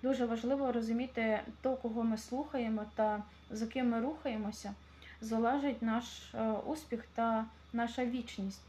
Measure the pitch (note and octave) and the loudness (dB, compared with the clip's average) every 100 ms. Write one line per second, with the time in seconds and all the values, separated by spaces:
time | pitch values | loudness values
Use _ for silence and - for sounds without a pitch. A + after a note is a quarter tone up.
0 | B3+ C4 A#3+ A3+ A#3+ C#4 C#4 A#3+ A3+ A3+ | 2 4 4 2 2 2 4 2 2 0
1 | B3+ - A3 G#3+ - - C4 B3+ A#3+ A3+ | 0 0 2 2 0 -4 -2 0 0 0
2 | A3+ A3 - B3+ D4+ C#4 A#3 A3 G#3+ - | 2 2 0 -4 -2 -2 0 0 -2 2
3 | G#3+ G#3 G#3 - - G#3+ A3+ B3+ B3 A3+ | 2 2 -4 -14 -12 -4 -2 2 2 2
4 | B3 D#4 C#4+ A3 G#3 G#3 G3+ G3+ - - | 0 -2 -4 -2 -4 -4 -8 -10 -14 -20
5 | - - A3 A3+ A#3 C#4 C#4 A3+ A3+ A3+ | -20 -12 -2 2 4 4 2 0 0 0
6 | A#3+ - - A3+ A3 G#3+ - D4+ - A#3 | -2 -12 -10 -2 0 0 -2 -4 -4 -6
7 | - - A#3 A3+ A3 - - A#3 A#3 A#3 | -6 0 2 2 0 -8 -8 -2 -2 0
8 | B3+ B3 A#3 - G3 G3 | -2 -2 -6 -6 -6 -6